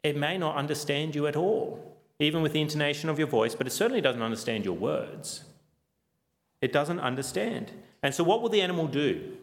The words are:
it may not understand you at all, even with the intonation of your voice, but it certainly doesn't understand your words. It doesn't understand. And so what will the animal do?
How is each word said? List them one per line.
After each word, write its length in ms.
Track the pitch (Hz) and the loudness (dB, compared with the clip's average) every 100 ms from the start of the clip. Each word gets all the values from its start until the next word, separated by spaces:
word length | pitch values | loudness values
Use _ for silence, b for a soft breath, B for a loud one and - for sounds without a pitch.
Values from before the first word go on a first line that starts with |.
it 140 | 151 147 | 0 0
may 220 | 147 190 | -2 0
not 180 | 160 143 | 0 0
understand 580 | 147 147 - 143 160 | -2 -2 0 0 0
you 120 | 147 147 | 0 0
at 100 | 147 | 0
all, 580 | 185 214 - - - - _ _ | 0 0 -2 -8 -16 -20 _ _
even 220 | 151 165 | 2 2
with 140 | 156 | 2
the 80 | 156 | 2
intonation 480 | 151 151 147 147 160 | 0 2 0 0 -2
of 80 | 147 | 0
your 100 | 151 | 2
voice, 260 | 120 117 | 4 2
but 120 | - 127 | 0 -4
it 60 | |
certainly 280 | - 226 254 | 0 2 4
doesn't 220 | 139 120 | 2 2
understand 420 | 113 113 - 110 | -2 -2 -2 -2
your 80 | 95 | -2
words. 720 | 85 113 - - - - - - - _ _ _ _ _ _ _ _ _ _ | -2 -2 -2 -6 -10 -12 -12 -16 -20 _ _ _ _ _ _ _ _ _ _
It 100 | 131 | 0
doesn't 260 | 143 147 175 | 2 0 -2
understand. 760 | 131 127 135 185 226 - - - B B | -2 -2 -4 -2 -2 -4 -8 -14 B B
And 120 | 139 | -2
so 100 | 135 | 2
what 160 | 170 220 | 4 4
will 80 | 233 | 4
the 140 | 208 | 2
animal 240 | 180 175 156 | 2 0 0
do? 500 | 135 143 85 - - | 2 2 0 -4 -14